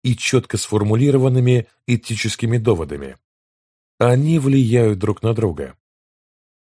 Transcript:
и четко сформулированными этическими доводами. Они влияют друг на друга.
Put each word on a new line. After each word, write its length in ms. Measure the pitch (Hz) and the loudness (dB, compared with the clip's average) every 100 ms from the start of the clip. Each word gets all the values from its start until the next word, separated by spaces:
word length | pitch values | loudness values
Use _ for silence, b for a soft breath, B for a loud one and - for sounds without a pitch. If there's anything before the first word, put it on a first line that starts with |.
и 100 | 131 | -4
четко 440 | 117 - 123 - 107 | -2 0 -2 0 -6
сформулированными 1080 | - 107 104 110 143 135 131 127 123 123 b b - | -4 -2 0 2 2 2 2 2 2 2 b b -4
этическими 720 | 120 - 110 110 - 113 120 | -4 -4 -6 -6 -4 -2 0
доводами. 580 | 113 87 76 71 67 - _ _ _ _ _ _ _ - | 0 0 -2 -10 -12 -16 _ _ _ _ _ _ _ 0
Они 400 | 120 127 151 165 | 2 2 2 2
влияют 600 | 135 135 117 120 110 98 | 2 2 4 4 2 0
друг 240 | 104 98 | -4 -2
на 100 | 113 | -4
друга. 420 | 113 107 71 69 - _ _ _ _ _ _ _ _ | -2 -2 -4 -10 -14 _ _ _ _ _ _ _ _